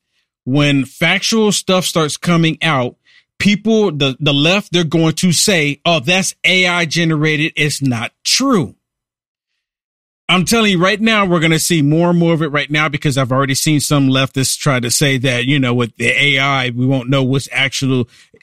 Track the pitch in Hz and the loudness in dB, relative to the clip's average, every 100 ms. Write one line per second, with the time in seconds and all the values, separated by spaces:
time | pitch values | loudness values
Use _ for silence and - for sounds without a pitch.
0 | _ _ _ _ - 143 147 139 131 - | _ _ _ _ -2 0 2 2 -2 -2
1 | 165 190 - 226 214 - - 185 - 175 | 0 0 0 2 2 0 0 -2 0 -2
2 | 151 - - 170 165 156 160 139 123 - | -2 -4 0 2 2 0 -2 0 -2 -8
3 | _ _ _ _ 202 208 214 220 202 151 | _ _ _ _ 0 0 2 2 2 0
4 | 139 131 151 143 151 196 - 175 160 165 | -4 -2 -2 2 2 0 -2 -2 0 2
5 | 160 160 185 160 - 180 147 139 170 165 | 0 0 0 0 0 0 0 -2 -2 -2
6 | 123 185 185 - 165 185 180 175 170 165 | 0 -2 -2 -4 0 2 2 0 -2 0
7 | 165 156 156 151 156 - 147 - 139 117 | 0 0 0 0 -2 -2 -2 0 -2 -2
8 | 117 _ - - 269 226 104 - _ _ | -6 _ -4 -2 2 0 -2 -8 _ _
9 | _ _ _ _ _ _ _ _ _ _ | _ _ _ _ _ _ _ _ _ _
10 | _ _ - 185 170 233 214 180 185 208 | _ _ -2 -2 0 0 2 2 0 0
11 | 226 220 196 170 160 160 - 175 143 156 | 0 0 2 0 0 0 0 0 2 2
12 | 170 170 165 165 156 143 139 151 156 143 | 2 2 2 0 -2 -4 -2 -2 -2 -2
13 | 156 131 123 131 135 131 - 151 - 147 | -2 0 0 0 0 -2 0 0 2 0
14 | 135 131 135 - 131 - 156 127 120 - | 2 2 0 -2 -4 -2 -2 -2 -2 0
15 | 147 131 131 123 123 147 127 123 117 - | 0 0 0 -2 0 0 0 0 -2 -2
16 | 120 127 143 135 139 135 127 120 127 135 | -2 2 2 2 0 0 -2 -2 0 -2
17 | 120 139 131 135 - 127 135 - 131 127 | 0 0 0 -2 -4 -4 -4 -2 -2 -2
18 | 120 - _ _ | -4 -10 _ _